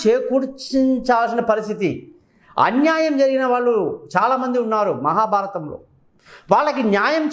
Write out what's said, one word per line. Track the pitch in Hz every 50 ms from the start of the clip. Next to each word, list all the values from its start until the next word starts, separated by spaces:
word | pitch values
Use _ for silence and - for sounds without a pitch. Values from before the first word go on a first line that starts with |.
| -
చేకూర్చాల్సిన | 214 233 262 254 247 247 269 269 269 - - - - 262 269 262 262 262 247 - 247 247 226 233 220 226 233
పరిస్థితి, | 226 220 214 214 - 208 214 - 202 156 123 - - - - _ _ _ _ _ _ - - -
అన్యాయం | 135 175 220 262 294 320 320 320 320 311 294 269
జరిగిన | 277 269 269 262 262
వాళ్ళు | 247 247 247 247 240 233 208 180 139 - - - - -
చాలామంది | 180 208 247 262 247 262 254 247 247
ఉన్నారు | 233 220 220 214 208 190
మహాభారతంలో. | 143 117 139 151 160 202 220 202 208 202 196 190 - 175 156 143 135 - - _ _ _ _ _ _ _ _ - - - - -
వాళ్ళకి | 190 233 294 302 262 262
న్యాయం | 240 214 196 196 214 262 302 320 311 302